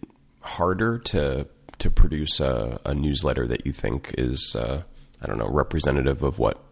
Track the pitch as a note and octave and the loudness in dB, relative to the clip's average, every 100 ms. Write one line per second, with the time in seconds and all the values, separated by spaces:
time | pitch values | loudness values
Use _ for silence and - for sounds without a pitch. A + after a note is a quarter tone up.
0 | - _ _ _ - - F2 F#2 A2+ A#2+ | -20 _ _ _ -10 -2 0 0 0 -2
1 | - F2+ C#2+ C2+ C#2 - - - - - | -2 0 0 -2 -6 -12 -20 -2 4 8
2 | - D2+ D2+ - C2+ A#1+ A1+ - - C#2+ | 8 6 -2 0 0 0 -2 -6 -4 -2
3 | D2 C#2 C#2 B1+ A#1 A#1+ C2+ - G#1 C2 | 0 0 0 0 -2 -2 -4 -4 -4 -4
4 | - - B1 A#1+ - A1+ A#1 C#2+ - - | -6 -4 -2 -2 -2 -2 -4 -6 -8 -18
5 | - - - G#1 A1 C#2+ - E2 C#2+ C#2 | -20 -12 -6 -4 -2 0 0 0 0 2
6 | C2 C2 C#2 - G#1+ - - | 2 0 -2 0 -2 -2 -10